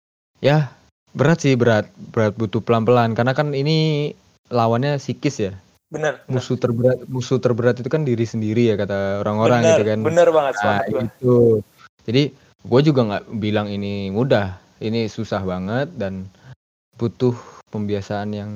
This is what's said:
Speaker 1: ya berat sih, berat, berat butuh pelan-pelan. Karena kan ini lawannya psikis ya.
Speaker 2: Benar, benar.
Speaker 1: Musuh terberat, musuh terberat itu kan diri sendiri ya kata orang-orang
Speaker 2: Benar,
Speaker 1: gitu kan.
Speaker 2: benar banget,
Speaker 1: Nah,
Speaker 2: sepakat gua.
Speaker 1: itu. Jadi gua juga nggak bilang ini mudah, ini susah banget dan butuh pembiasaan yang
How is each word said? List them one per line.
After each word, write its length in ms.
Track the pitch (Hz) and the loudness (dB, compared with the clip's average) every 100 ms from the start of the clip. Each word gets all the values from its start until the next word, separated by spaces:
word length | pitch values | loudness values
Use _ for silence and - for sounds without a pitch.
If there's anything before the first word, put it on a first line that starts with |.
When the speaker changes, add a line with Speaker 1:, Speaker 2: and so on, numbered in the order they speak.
| _ _ _ - | _ _ _ -2
Speaker 1:
ya 320 | 123 151 143 - _ _ _ | 2 2 0 -6 _ _ _
berat 280 | - 131 165 | 0 2 2
sih, 160 | 143 127 | 2 2
berat, 320 | 117 107 104 - - | 4 2 0 -10 -8
berat 240 | - 107 98 | -2 -2 0
butuh 240 | 110 117 | -4 -4
pelan-pelan. 560 | 98 117 113 123 117 110 | 0 0 4 4 2 0
Karena 160 | 120 | 0
kan 220 | 135 147 | 0 -2
ini 580 | 139 143 160 156 147 147 - _ _ - | -2 0 0 0 0 -4 -8 _ _ -6
lawannya 500 | 120 113 117 139 143 | 0 2 2 0 -4
psikis 400 | - 120 147 - | -4 -4 -4 -4
ya. 140 | 101 98 _ _ _ | -6 -8 _ _ _
Speaker 2:
Benar, 360 | 156 156 127 | -6 -4 -6
benar. 80 | - | -6
Speaker 1:
Musuh 220 | 131 - 123 | -6 -4 -2
terberat, 420 | 123 117 123 123 - | -2 2 2 0 -4
musuh 300 | 131 127 127 | -8 -2 0
terberat 380 | 123 113 117 120 | 0 0 0 0
itu 100 | 127 | -2
kan 160 | 156 | -2
diri 200 | 147 113 | 0 -2
sendiri 480 | 117 117 107 110 120 | -2 -2 -2 2 2
ya 40 | 101 | 2
kata 460 | 98 98 98 101 | 0 -2 -2 -2
orang-orang 380 | 104 107 113 120 | -2 0 4 4
Speaker 2:
Benar, 100 | 117 | 4
Speaker 1:
gitu 120 | 160 107 | 4 2
kan. 140 | 107 | 0
Speaker 2:
benar 260 | 110 165 170 | 0 4 6
banget, 240 | 160 143 | 6 2
Speaker 1:
Nah, 60 | 123 | 0
Speaker 2:
sepakat 280 | 104 101 104 | 0 0 -2
gua. 140 | 131 | -4
Speaker 1:
itu. 340 | 117 - 127 123 117 110 - _ - _ | -4 -4 2 6 6 4 -2 _ -20 _
Jadi 220 | - 123 143 - _ _ | -2 0 0 -4 _ _
gua 180 | 98 120 | 0 4
juga 200 | 151 131 113 | 4 4 2
nggak 180 | 101 - 113 | -2 -6 -6
bilang 300 | 104 107 104 | -2 -2 -2
ini 380 | 101 101 101 98 | -6 -6 -6 -6
mudah, 380 | 98 135 127 98 92 _ - | -2 2 2 0 -8 _ -12
ini 280 | 110 113 110 | -6 -4 -4
susah 320 | - 107 104 | -6 -6 -6
banget 500 | 95 90 92 117 151 | -4 -6 -4 -4 -6
dan 320 | 175 98 95 95 _ 131 127 _ _ _ - | -6 -8 -8 -12 _ -20 -20 _ _ _ -8
butuh 400 | 117 - 127 120 - - - | -8 -2 -2 -2 -10 -20 -14
pembiasaan 640 | 107 104 101 95 104 104 | -8 -6 -6 -6 -8 -6
yang 200 | 104 104 | -8 -10